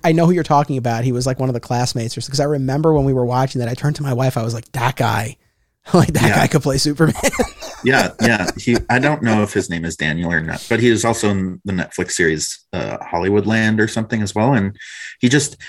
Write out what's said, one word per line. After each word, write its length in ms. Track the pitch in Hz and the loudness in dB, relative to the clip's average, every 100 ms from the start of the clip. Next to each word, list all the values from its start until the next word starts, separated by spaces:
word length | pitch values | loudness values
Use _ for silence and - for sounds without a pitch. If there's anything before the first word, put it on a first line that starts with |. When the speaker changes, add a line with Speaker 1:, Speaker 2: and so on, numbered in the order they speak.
Speaker 1:
I 80 | 175 | 2
know 140 | 160 170 | 4 4
who 60 | |
you're 120 | 180 | 2
talking 320 | 151 143 147 135 | 2 2 2 -2
about. 280 | 120 113 | -2 -2
He 80 | 123 | 0
was, 140 | 123 127 | 0 -2
like, 140 | 127 | -2
one 80 | 131 | -2
of 60 | |
the 60 | 120 | -2
classmates 560 | - 120 123 131 113 - | -2 -2 -2 -2 -6 -8
or 40 | |
s-, 80 | - | -6
'cause 120 | 135 | -2
I 40 | |
remember 500 | 143 147 131 143 160 | 0 0 0 2 2
when 100 | 151 | 4
we 80 | 139 | 2
were 140 | 127 120 | 2 0
watching 320 | 123 135 131 | 0 0 -2
that, 100 | 117 | -4
I 60 | |
turned 220 | 127 147 147 | -2 -2 -2
to 60 | |
my 100 | 143 | -2
wife, 240 | 123 131 123 | 0 0 0
I 60 | |
was 120 | 113 | -4
like, 160 | 113 - | -6 -8
"That 220 | 131 120 - | -2 -2 0
guy, 400 | 113 110 110 - _ _ | -2 -2 -4 -10 _ _
<laughs> 300 | _ _ - | _ _ 2
like, 180 | - - | 4 4
that 100 | - | 4
Speaker 2:
Yeah. 140 | 113 101 | 2 4
Speaker 1:
guy 100 | - | 2
could 160 | 151 | 2
play 160 | 143 135 | 0 0
Superman." 360 | 156 147 156 - | 0 2 2 2
<laughs> 60 | 285 - - - - - 123 | -2 -2 -4 -6 -18 -2 2
Speaker 2:
Yeah, 260 | 135 95 - | 2 2 0
yeah. 280 | 113 110 90 - | 2 2 -2 -4
He, 220 | - 120 - | 0 0 2
I 100 | 123 | 2
don't 240 | 143 151 | 2 0
know 200 | 117 107 | 0 2
if 100 | 104 | 2
his 160 | 104 90 | -2 -2
name 160 | 85 | -6
is 100 | 82 | -6
Daniel 380 | 82 76 80 85 | -4 -4 -2 -2
or 80 | 85 | -2
not, 240 | 80 80 - | -4 -8 -2
but 100 | 113 | 2
he 80 | 120 | 4
is 160 | 107 | 4
also 240 | 117 110 104 | 2 2 0
in 320 | 98 95 92 101 | 0 -2 -6 -6
the 60 | |
Netflix 380 | 90 - - 90 | -4 -4 -6 -6
series, 520 | - 82 78 - - _ | 0 0 0 -4 -10 _
uh, 240 | 92 55 - | -8 -6 -8
Hollywoodland 840 | - 85 92 104 101 113 110 107 | -6 -4 0 0 2 2 2 2
or 100 | 110 | 0
something 340 | 117 110 113 | -2 -4 -4
as 120 | 101 | -2
well. 200 | 107 117 | 0 2
And 200 | 127 98 - - - - - | 2 0 -6 -16 -16 -18 -2
he 80 | 123 | 2
just, 300 | 143 151 - | 2 0 -8